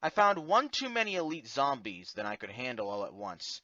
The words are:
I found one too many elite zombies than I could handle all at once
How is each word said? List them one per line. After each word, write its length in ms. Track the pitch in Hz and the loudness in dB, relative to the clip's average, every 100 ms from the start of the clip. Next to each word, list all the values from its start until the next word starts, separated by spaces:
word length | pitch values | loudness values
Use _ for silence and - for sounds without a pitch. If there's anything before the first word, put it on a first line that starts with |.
I 80 | 156 | 0
found 360 | 208 202 196 156 | 6 6 6 4
one 220 | 202 285 | 4 4
too 200 | - 262 | -2 -2
many 280 | 233 214 190 | 0 0 0
elite 320 | 160 160 113 | -2 -4 -6
zombies 640 | 139 139 135 107 90 87 | 2 2 2 -4 -10 -10
than 120 | - 104 | -6 -4
I 100 | 104 | -4
could 140 | 104 | -8
handle 380 | 101 127 117 101 | -6 -6 -4 -4
all 160 | 101 | -2
at 100 | 98 | -4
once 480 | 98 101 85 - - | -6 -10 -8 -10 -12